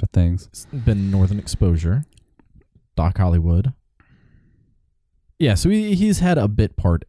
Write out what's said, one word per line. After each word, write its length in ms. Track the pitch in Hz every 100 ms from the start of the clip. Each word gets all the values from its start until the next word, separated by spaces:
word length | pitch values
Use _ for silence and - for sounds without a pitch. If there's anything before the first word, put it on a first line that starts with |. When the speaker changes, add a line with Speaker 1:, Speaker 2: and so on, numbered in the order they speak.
Speaker 1:
of 80 | -
things. 380 | 90 87 87 -
Speaker 2:
He's 140 | - - 143
been 160 | 117 101
in 140 | 98
Northern 260 | 98 92 101
Exposure, 680 | - - 92 82 82 117 151 _ _ _ _ - _ _ _ -
Doc 220 | 80 -
Hollywood. 540 | 92 85 82 85 127 - _ _ _ _ _ _ _ _ _ _ _ _ _ _ _ -
Yeah, 180 | 147 101
so 140 | 170
he, 260 | 214 214 185
he's 240 | 214 190
had 180 | 180 175
a 100 | 101
bit 300 | 107 107 -
part 260 | 90 85